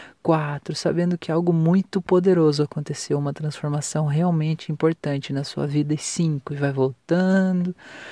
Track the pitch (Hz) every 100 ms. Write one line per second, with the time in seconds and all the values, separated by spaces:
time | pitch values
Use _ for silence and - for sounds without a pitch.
0 | - _ - 160 151 143 - 151 170 156
1 | 175 175 - 160 175 165 160 185 185 196
2 | - 185 185 180 156 147 147 - 147 147
3 | - 143 143 143 151 - 151 147 - 156
4 | 151 147 180 165 156 156 - 151 160 165
5 | 151 139 - 139 139 - 143 147 147 151
6 | - - 165 143 - 143 143 135 131 131
7 | - 170 185 190 190 180 180 - - -
8 | -